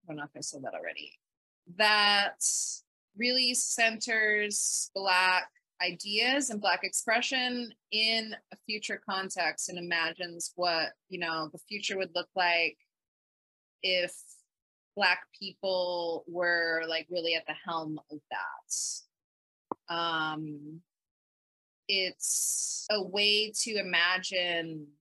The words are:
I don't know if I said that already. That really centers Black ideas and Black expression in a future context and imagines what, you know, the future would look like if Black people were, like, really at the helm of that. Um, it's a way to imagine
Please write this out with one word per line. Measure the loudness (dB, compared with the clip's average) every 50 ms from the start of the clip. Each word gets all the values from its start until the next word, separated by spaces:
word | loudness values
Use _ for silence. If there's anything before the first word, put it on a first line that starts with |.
| _
I | -10
don't | -8 -8
know | -8
if | -10 _
I | -8
said | -8 -8 -8 -6 -8
that | -6 -6
already. | -6 -6 -6 -8 -8 -12 -16 -18 _ _ _ _ _ _ _ _ _ _ -20 0 2
That | 4 6 6 6 6 6 6 6 4 2 0 _ 0 0 0 0 -2 -4 -6 -10 _ _ _ _ _ _ _
really | -2 0 0 2 2 2 2 2
centers | 0 0 0 2 2 2 2 2 0 -2 0 0 2 4 4 4 2 2 0 0 0 0 0 0 -2 -4 -4 _
Black | -4 2 4 4 6 6 6 4 4 2 -2 _ _ _ _ _ _ -2
ideas | -2 -2 -4 -8 -4 0 0 2 2 2 2 0 0
and | -4 0
Black | 2 2 2 2 0
expression | -2 -2 -2 0 2 2 2 2 2 0 0 0 0 0 -2 -6 -8 -10 _ _ _
in | -2 0 2 2 2 0 0 -4 -8 -12 _ _ -20
a | -20 _
future | -8 -8 -6 -4 -6 -8 -8 _ -4
context | -4 -4 -4 -4 -2 -2 0 -2 0 -2 -6 -6
and | -6 -8
imagines | -6 -2 0 0 0 0 -2 -6 -10 -10 -8 -10 -10 -10 -4
what, | 0 0 2 2 2 0 -2 -4 _ _ _
you | -8 -6
know, | -4 -2 -2 -2 -4 -6 -8
the | -16 -16 -12
future | -10 -6 -4 -4 -2
would | -2 -2 -2 -2
look | -4 -4 _ _
like | 2 4 4 4 4 2 2 -2 _ _ _ _ _ _ _ _ _ _ _ _ _ _ _ _ _ _ _ _ _ 0
if | 2 2 2 2 0 -4 -10 -18 -20 -20 -20 _ _ _ _ _ _ _ _ _ _ _
Black | 2 4 4 4 4 0 _ _ -14
people | -12 -12 -12 _ -2 0 2 2 2 0 0 -2 -2 -2 -2 -4 -4 -6
were, | -2 0 2 4 4 4 4 2 2 0 0
like, | 0 -2 -2 -2 _
really | -4 -2 0 2 0
at | 0 0
the | -4 -8 -8 -6
helm | -4 -4 -4 -2 -4 -6 -8 -8 _
of | -16 -16 _ _
that. | -6 -6 -6 -6 -8 -10 -8 _ -4 -4 -4 -4 -6 -8 -12 _ _ _ _ _ _ _ _ _ _ _ _ _ -10 _ _ -4 -2
Um, | 0 0 0 0 0 0 -2 -2 -4 -6 -8 -10 -10 -12 -14 -16 -16 _ _ _ _ _ _ _ _ _ _ _ _ _ _ _ _ _ _ _ _ _ -2
it's | 0 2 2 0 -2 _ -4 -2 -2 0 0 -2 -2 -2 -4 -4 -6 -8 -4 -2
a | -2 -2 -2
way | -2 0 2 4 4 4 4 2 0 -2 -4 -4
to | -2 -2
imagine | -2 -2 0 2 4 4 4 2 0 -2 -2 -2 0 0 0 0 -2 -2 -4 -6 -10 -10 -14 _ _